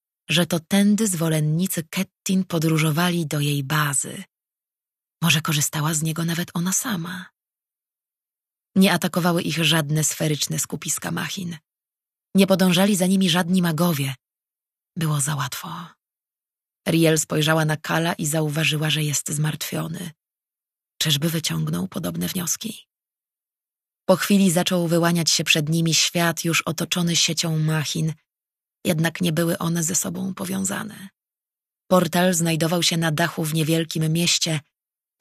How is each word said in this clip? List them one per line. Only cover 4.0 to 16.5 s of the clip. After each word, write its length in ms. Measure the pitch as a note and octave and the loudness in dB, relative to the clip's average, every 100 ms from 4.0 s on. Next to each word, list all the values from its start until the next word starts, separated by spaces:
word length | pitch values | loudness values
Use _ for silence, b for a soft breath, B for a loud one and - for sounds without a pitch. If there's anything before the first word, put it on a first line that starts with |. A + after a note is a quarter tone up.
| - G3 - _ _ _ _ _ _ _ _ _ | -6 -10 -18 _ _ _ _ _ _ _ _ _
Może 200 | E3 D3+ | 0 2
korzystała 520 | D#3 D3+ - D#3 D3+ | 0 -2 -2 -2 -2
z 80 | D#3 | -2
niego 240 | D#3+ D#3+ E3 | -2 -2 -4
nawet 260 | E3 F3 | -4 -6
ona 200 | F3 F3+ | -4 -2
sama. 560 | F#3+ C4 F#3 E3+ F#3 F3+ _ _ _ _ _ _ _ _ _ _ _ _ _ _ F#3+ | -2 -2 -6 -6 -12 -16 _ _ _ _ _ _ _ _ _ _ _ _ _ _ 4
Nie 180 | F3+ | 4
atakowały 480 | E3+ E3+ F3+ F3 E3+ | 4 0 0 0 0
ich 220 | - D3+ D#3 | 0 0 2
żadne 380 | D#3+ D3 D3+ | 2 2 0
sferyczne 560 | D3+ - D#3 D3+ - D#3 | 0 -2 -2 -2 -2 -4
skupiska 520 | - D#3+ - - E3+ | -6 -8 -6 -6 -6
machin. 460 | E3+ D#3 - F3 D#3+ _ _ _ _ _ _ _ F#3+ | -6 -6 -8 -10 -12 _ _ _ _ _ _ _ 4
Nie 120 | F#3+ | 4
podążali 480 | F#3 F#3 F3 G3+ F#3+ | 6 4 4 4 4
za 120 | F#3 | 2
nimi 220 | G3 F#3 | 4 4
żadni 320 | F3 F3 F#3 | 2 2 2
magowie. 540 | E3+ D#3 F3 C#3 C3+ C3 _ _ _ _ _ _ _ E3+ | 2 2 2 0 -4 -8 _ _ _ _ _ _ _ -4
Było 260 | D#3+ D3 | -2 0
za 140 | C3+ C#3+ | -2 -4
łatwo. 340 | C3 - F3 E3+ F3 _ _ _ _ _ _ | -6 -8 -10 -12 -14 _ _ _ _ _ _